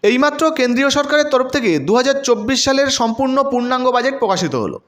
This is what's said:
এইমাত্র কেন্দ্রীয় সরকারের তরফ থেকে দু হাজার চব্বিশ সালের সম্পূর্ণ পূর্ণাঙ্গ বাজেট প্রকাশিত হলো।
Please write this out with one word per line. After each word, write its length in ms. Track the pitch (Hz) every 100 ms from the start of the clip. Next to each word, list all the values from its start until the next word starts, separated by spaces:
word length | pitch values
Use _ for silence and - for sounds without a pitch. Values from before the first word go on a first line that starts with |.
| 208
এইমাত্র 340 | 247 294 294 320 311
কেন্দ্রীয় 300 | 247 240 277 269
সরকারের 340 | 277 294 294
তরফ 140 | 254 254 285
থেকে 160 | 233 156 135
দু 60 | 226
হাজার 160 | 254 277 277
চব্বিশ 320 | 233 208 262 -
সালের 240 | 269 277 269
সম্পূর্ণ 380 | 233 226 269 262 277
পূর্ণাঙ্গ 360 | 247 240 254 254 247
বাজেট 200 | 240 269
প্রকাশিত 320 | 226 185 175 127
হলো। 140 | 98 -